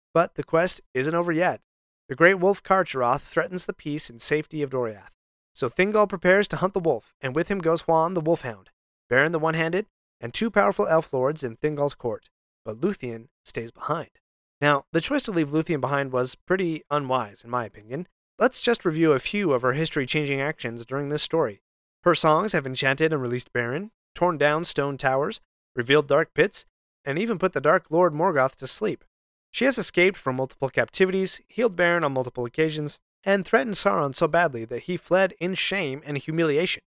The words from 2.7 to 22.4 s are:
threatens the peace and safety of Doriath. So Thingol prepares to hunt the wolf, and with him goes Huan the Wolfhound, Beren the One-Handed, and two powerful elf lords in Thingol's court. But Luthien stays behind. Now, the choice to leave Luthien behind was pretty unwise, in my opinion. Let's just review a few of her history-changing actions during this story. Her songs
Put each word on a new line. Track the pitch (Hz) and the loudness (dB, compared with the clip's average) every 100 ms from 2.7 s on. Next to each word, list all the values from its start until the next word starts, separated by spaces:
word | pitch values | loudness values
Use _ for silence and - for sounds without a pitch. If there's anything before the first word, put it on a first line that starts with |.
| 190 175 135 120 139 | 2 2 0 2 0
threatens | - - 180 180 - | 0 -4 -4 -6 -8
the | |
peace | 190 156 147 - | -8 -8 -6 -8
and | 117 | -6
safety | - 151 151 156 | -2 -2 -2 -6
of | 143 | -4
Doriath. | 131 120 104 - _ _ _ _ | -2 -4 -6 -18 _ _ _ _
So | - 123 | -6 -4
Thingol | - 190 214 208 | 0 2 4 2
prepares | 185 180 190 208 | 2 4 4 2
to | 151 | -2
hunt | 185 | -2
the | 196 | 0
wolf, | 165 120 - _ | 0 0 -4 _
and | 131 | -4
with | 135 170 | -2 -2
him | 202 | -2
goes | 165 165 | 0 0
Huan | - 160 165 | 2 2 2
the | 185 | 0
Wolfhound, | 156 165 127 104 95 _ _ _ _ | 0 0 -2 -12 _ _ _ _ _
Beren | 123 151 | 2 4
the | 170 | 2
One-Handed, | 160 160 165 180 214 _ _ _ | 0 0 -2 -2 -4 _ _ _
and | 120 | -6
two | - 226 | -2 0
powerful | 208 202 196 196 | 2 2 2 2
elf | 160 160 | 2 2
lords | 131 127 156 | 0 0 -2
in | 123 117 | -6 -4
Thingol's | 151 147 143 | -4 -2 -2
court. | - 120 107 - _ _ _ | -2 -6 -6 -10 _ _ _
But | - 110 | -14 -4
Luthien | 170 196 123 113 117 _ | -4 -4 -8 -10 -14 _
stays | - - 113 | -10 -10 -10
behind. | - - 160 139 _ _ _ _ _ | -10 -6 -6 -6 _ _ _ _ _
Now, | 147 143 - | 2 2 0
the | 160 | -2
choice | - 285 | 0 -2
to | - | 0
leave | 180 147 | -2 0
Luthien | 151 160 151 | -2 -2 -2
behind | 131 139 139 | -2 -2 -2
was | 127 127 | -2 -2
pretty | - - 190 175 156 - | -4 -4 -2 -2 -4 -4
unwise, | 147 135 127 107 104 | -4 -2 -2 -4 -10
in | 117 | -8
my | 123 | -6
opinion. | 107 104 107 135 185 _ _ - | -6 -12 -12 -12 -12 _ _ 0
Let's | 240 - | 0 2
just | - 233 | -2 0
review | 185 156 165 | -2 2 4
a | 135 | 4
few | - 208 196 | 0 -2 0
of | 131 | 2
her | 127 | 2
history-changing | 135 160 156 127 156 147 139 | 0 -2 -2 -2 -2 -2 -2
actions | 139 156 120 117 117 | -4 -6 -8 -10 -8
during | 135 143 | -8 -4
this | 147 | -4
story. | - 165 131 98 _ _ _ _ | -2 0 -2 -4 _ _ _ _
Her | - | 2
songs | 156 160 156 | 4 4 2